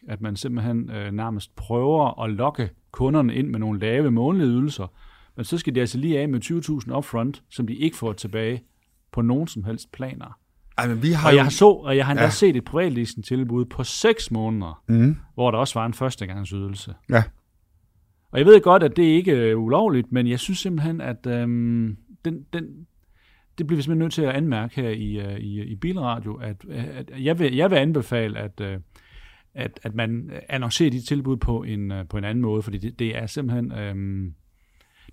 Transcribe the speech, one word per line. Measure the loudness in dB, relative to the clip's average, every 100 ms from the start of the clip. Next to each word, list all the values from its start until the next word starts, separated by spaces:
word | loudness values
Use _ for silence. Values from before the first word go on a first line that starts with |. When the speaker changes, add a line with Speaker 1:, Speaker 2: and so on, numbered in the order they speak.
| -12
Speaker 1:
at | -8
man | -6 -6
simpelthen, | -6 -4 -2 -2 -4
øh, | -8 -6
nærmest | -6 -6 -8 -10 -12
prøver | -4 0 2 2 2 -2
at | -4
lokke | -2 -2 -2 -6 -8 _
kunderne | -4 0 2 2 0
ind | -4
med | -4
nogle | -4 -2
lave | 0 2 2
månedlige | 2 2 2 2
ydelser, | 2 0 -4 -10 -14 -20 -20 _ -12
men | -6
så | -6
skal | -2 -2
de |
altså | 0 -2
lige | 0 0
af | 0
med | -2
tyve | -2 -4
tusind | -4 -6 -4 -6
upfront, | -4 -4 -4 -6 _
som | -6 -6
de | -2
ikke | -2 -2
får | -6
tilbage | -6 -6 -4 -4 -6 -10 _ _ _ _
på | -2
nogen | 0 0 -4
som | -8
helst | -8 -8 -12
planer. | -12 -12 -12 -18 -20 _ _ -12 -4
Speaker 2:
Ej, | -2
men | 0
vi | 0
har | 4 6
Speaker 1:
Og |
Speaker 2:
jo | 6
Speaker 1:
jeg | 6
har |
så, | 6 6
og | 6 2 2
jeg | 2
har |
endda | 4
Speaker 2:
Ja. | 2
Speaker 1:
set | 4 4 4
et | 0
privatleasing-tilbud | -2 0 -2 -4 -6 -4 -2 0 -2 -2
på | -4
seks | -6 2 2 2 0
måneder, | -2 -2 -4 -6 -6 2
Speaker 2:
Mhm. | 6 6 4 -4
Speaker 1:
hvor | -2 0
der | 2
også | 0 -2
var | -4
en |
førstegangsydelse. | -4 -4 -4 -8 -8 -8 -8 -8 -10 -14 -14 0
Speaker 2:
Ja. | 2 2 -6 _ _ _ _ _ _ _ _ _
Speaker 1:
Og | 6
jeg | 10
ved | 12
godt, | 12 6
at | 6 4
det |
ikke | 4 6 4 4 4
er | 2
ulovligt, | 2 2 4 2 0
men | 0 0
jeg | -2
synes | -4 -4
simpelthen, | -4 -2 -2 -4
at, | -6 -6 -4
øhm, | -2 -2 0 0 0 -2 -6 -14 -10 -8
den, | -8 -8
den, | -10 -10 -16 -20 _ _ _ _ _ _ -6
det | -2
bliver | -2
vi |
simpelthen | 0 0
nødt | 0
til | 0
at | -2 0
anmærke | 0 -2 -4 -4
her | -4
i, | -4 -4 -4
øh, | -6 -8
i, | -8 -8
i | -8 -6
Bilradio, | -6 -4 -4 -4 -6 -10
at, | -10 -12 -12
at | -10 -10 -10 -14 -4
jeg | -2 2
vil, | 2 2
jeg | 4
vil | 4
anbefale, | 4 0 0 -2 -2 -4
at, | -10 -8
øh, | -8 -8 -12 -20 _ -20 -20 -20 _
at, | -10 -10 -10
at | -8 -4
man | -4 -4 -8 -14 -8
annoncerer | -6 -2 2 2
de | 0
tilbud | -2 -2 -2 -2
på | 0 -2
en, | -4 -6 -4
øh, | -6 -6
på | -6
en |
anden | -2 0
måde, | 0 -2
fordi | -4 -6
det, | -8 -4
det | -4 -4
er | -6
simpelthen, | -6 -4 -2 -4
øhm, | -6 -8 -6 -6 -6 -8 -12 _ _ _ _ _ _ -12